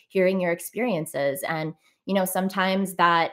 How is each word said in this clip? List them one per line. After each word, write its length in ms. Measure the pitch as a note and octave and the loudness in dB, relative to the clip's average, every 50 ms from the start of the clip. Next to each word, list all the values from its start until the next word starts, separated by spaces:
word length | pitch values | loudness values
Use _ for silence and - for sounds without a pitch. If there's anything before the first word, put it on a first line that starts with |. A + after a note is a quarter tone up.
| _ _ | _ _
hearing 320 | - F#3+ F#3 F#3 F#3+ F#3+ | 0 2 2 2 2 2
your 120 | F3+ E3+ E3+ | 0 0 -2
experiences. 920 | E3+ - - - G3 A#3 B3 G3+ D#3+ D#3+ - - C#3+ C#3 C#3 C3+ C#3 - | -2 -6 -8 -6 -4 -2 -2 -2 -2 -4 -4 -4 -2 -2 -2 -2 -2 -4
And, 280 | - E3 D#3 D#3+ D#3 D#3 _ _ _ _ _ - | -4 -4 -4 -4 -6 -8 _ _ _ _ _ -6
you 80 | F3+ F#3+ | -2 0
know, 100 | G3 F#3 | 0 0
sometimes 680 | F#3 - F#3 F#3 G3 F#3+ G3 F#3 F#3+ F#3+ G3 G3 F#3 F3+ | 0 -2 -2 -2 -2 0 0 0 0 0 0 -2 -2 0
that, 380 | - F3 E3+ E3+ E3+ E3 - | 2 4 4 4 4 2 0